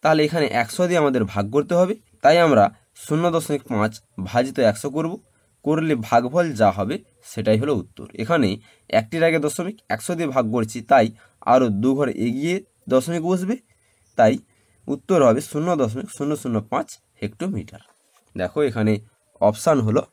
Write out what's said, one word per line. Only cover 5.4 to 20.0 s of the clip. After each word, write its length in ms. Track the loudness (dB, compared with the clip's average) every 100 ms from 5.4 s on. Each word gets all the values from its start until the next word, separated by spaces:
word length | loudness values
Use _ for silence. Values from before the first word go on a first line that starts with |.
| _ _ -2
করলে 280 | 0 0 -2 2
ভাগফল 380 | 0 2 -2 -2 2
যা 100 | 0 2
হবে 180 | -4 -6 _ _ -16
সেটাই 260 | -6 0 0
হলো 120 | 0 -4
উত্তর। 260 | -6 -16 -20 -12
এখানে 260 | -2 0 0 -2 _ _ _
একটির 340 | -2 0 0 2
আগে 120 | 2 -2
দশমিক, 300 | -4 -8 -8 _
একশো 180 | -8 -6 -4
দিয়ে 120 | -2 0
ভাগ 100 | 0
করছি, 240 | -2 -4 -6 2
তাই 140 | 4 4 -2 _ _ 2
আরও 140 | 4 4 0
দু 80 | 0 0
ঘর 100 | -2 -2 -4
এগিয়ে 280 | -4 -4 -4 -8 _ 0
দশমিক 300 | 0 0 -4 -2
বসবে, 240 | -2 -4 -8 _ _ _ _ _ 2
তাই 160 | 2 2 _ _ _ _ -10
উত্তর 320 | -10 0 4 4
হবে 140 | 2 -2
শূন্য 160 | -6 -2 0
দশমিক 260 | -2 -4 -12 -8
শূন্য 140 | -6 -4
শূন্য 160 | -4 -4 -4
পাঁচ 160 | -6 -6 -14 _ _
হেক্টোমিটার। 600 | -12 -8 -8 -8 -10 -18 _ _ _ _ _ -8
দেখো 240 | -6 -2 -2
এখানে 240 | 0 0 0 -4 _ _ _
অপশান 360 | 0 0 0 2 2
হলো 160 | 0